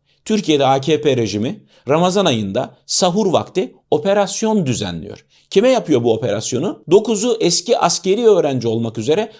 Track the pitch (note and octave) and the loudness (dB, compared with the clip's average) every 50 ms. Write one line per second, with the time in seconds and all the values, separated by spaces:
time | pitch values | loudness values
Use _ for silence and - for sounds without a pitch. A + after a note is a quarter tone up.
0 | _ _ _ _ _ - A3 G#3+ - D#3 D3+ C#3 C#3 C3 C3+ C3+ C3+ E3 D#3 C#3+ | _ _ _ _ _ -2 -2 -2 0 0 2 2 2 2 2 0 0 0 -2 0
1 | - D3+ C3 A#2+ A2+ G2+ G2 G#2 G#2+ C#3 - - - _ _ _ _ A#2+ C#3+ D#3+ | 2 0 0 0 0 -2 -2 -2 -4 -4 -6 -8 -14 _ _ _ _ -2 0 2
2 | F3 F#3 F3 G#3 F#3+ D#3+ B2+ A2 G#2 G2 G2 A#2+ - - - _ _ - - - | 2 2 2 0 0 0 0 0 -2 -4 -4 -4 -6 -6 -10 _ _ -6 -2 0
3 | G3 F3+ E3+ G#3+ A3 F#3+ D3 A2 G#2 - - F3+ G#3+ C4 - _ _ _ - D#3 | 0 0 0 0 0 0 0 0 -2 -2 -4 -4 -4 -4 -8 _ _ _ -4 -2
4 | - G3 G3+ G#3 G3+ F3+ - - A3 A3 A3 G#3 E3 C3 A2+ - - F#2 F2 E2 | 0 0 0 0 0 -2 -4 -4 -2 0 0 0 0 0 -2 -4 -4 -6 -8 -10
5 | C#2+ - - - - _ _ _ _ _ - B3 A#3+ C4 C4 A3+ E3+ E3+ D3 A#2+ | -12 -14 -16 -18 -20 _ _ _ _ _ 0 2 2 4 2 0 2 2 0 2
6 | A#2+ A#2+ A2 G#2+ B2+ G#2+ G2+ A2+ G#2+ - B2+ A#2+ D3+ A3+ D#4 - - D3+ E3 G#3+ | 2 2 0 0 0 -2 -4 -4 -4 -4 -4 -4 -4 -6 -6 -8 0 2 4 4
7 | G#3+ A#3+ A3 G3 G#3+ B3 A3+ - - F3 E3+ - - A#3 - - - E3+ - - | 4 2 0 -2 0 -2 0 0 0 0 0 0 -2 -2 0 0 0 0 -2 -2
8 | - F#3+ G3 A#3 A#3+ A3 G3+ F3 D#3 C#3+ C3+ B2 A2+ A#2 A2 A#2 A#2 A2+ A2 A#2+ | -2 0 0 2 4 4 4 4 4 0 -2 -2 -2 -2 -2 -2 -4 -4 -6 -4
9 | G#2+ B2 D#3 F#3+ A3+ A3+ - - | -2 0 0 0 -2 -4 -8 -16